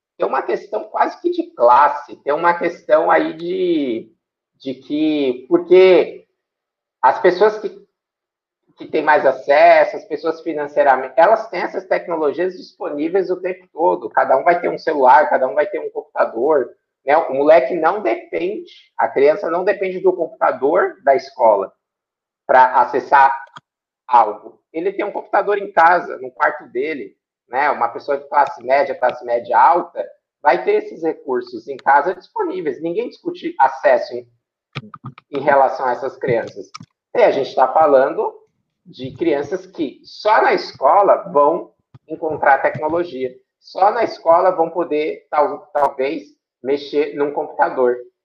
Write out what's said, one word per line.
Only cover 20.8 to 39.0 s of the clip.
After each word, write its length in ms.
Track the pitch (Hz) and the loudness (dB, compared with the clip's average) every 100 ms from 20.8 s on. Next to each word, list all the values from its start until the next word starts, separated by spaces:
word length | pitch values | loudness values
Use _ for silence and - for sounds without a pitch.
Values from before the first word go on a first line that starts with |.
| 392 320 | -2 -2
da 140 | 139 135 | 0 0
escola 560 | - - 117 101 95 _ _ _ _ _ _ _ - | -2 0 2 2 0 _ _ _ _ _ _ _ 0
pra 340 | 131 131 127 | 4 4 4
acessar 520 | 123 135 - 143 135 - - - - _ _ _ - | 0 -2 2 4 4 2 -10 -20 -20 _ _ _ 0
algo. 560 | 123 107 104 113 - _ | 2 2 -2 -14 -20 _
Ele 220 | 165 190 | -8 -6
tem 140 | 196 208 | -6 -6
um 60 | |
computador 440 | - - 208 190 202 | -8 -4 -2 -2 -4
em 160 | 196 | -4
casa, 460 | 175 165 180 135 123 | 2 2 2 -2 -12
no 120 | 127 | -14
quarto 360 | - 151 - 143 | -6 -4 -4 -10
dele, 480 | 117 147 143 98 _ _ _ _ | -8 -6 -8 -12 _ _ _ _
né? 220 | 123 147 | -2 -2
Uma 180 | 117 117 | -2 -4
pessoa 300 | 135 - 139 | -6 -6 -6
de 100 | - | -4
classe 340 | 147 135 - | -2 -2 -2
média, 320 | 120 139 131 | -2 0 0
classe 300 | 131 123 - | -2 -4 -4
média 340 | 123 120 113 113 | -4 -4 -2 2
alta, 480 | 139 175 - 117 98 - _ _ | 4 2 -2 -10 -12 -14 _ _
vai 220 | 143 175 | -2 0
ter 80 | 180 | 0
esses 300 | 208 208 185 | -2 -4 -8
recursos 640 | 160 151 143 123 120 113 139 | -6 -6 -6 -6 -6 -12 -12
em 120 | 135 | -6
casa 360 | - 143 160 | 2 2 2
disponíveis. 680 | - - 453 359 185 156 123 | -4 -8 -8 -6 -6 -8 -6
Ninguém 260 | 165 180 247 | -6 -6 -8
discute 460 | - 175 175 170 - | -10 -12 -10 -8 0
acesso 560 | - - 143 123 - | 0 0 2 2 0
em, 140 | 120 120 _ _ _ _ - 214 - 131 - _ | -10 -14 _ _ _ _ -18 -18 -18 -20 -20 _
em 100 | 143 | -4
relação 460 | 147 139 135 - 131 | 2 4 4 0 -4
a 60 | |
essas 240 | 123 135 - | -4 -6 -6
crianças. 540 | 147 113 104 101 - - - _ _ - | -2 -2 -4 -10 -18 -20 -20 _ _ 2
E 60 | |
a 80 | 196 | 2
gente 240 | 135 131 | 2 -2
tá 120 | - - | 0 0
falando 600 | - 156 135 139 165 - - _ _ _ _ | 4 4 6 4 0 -6 -8 _ _ _ _
de 300 | 180 135 | _ -16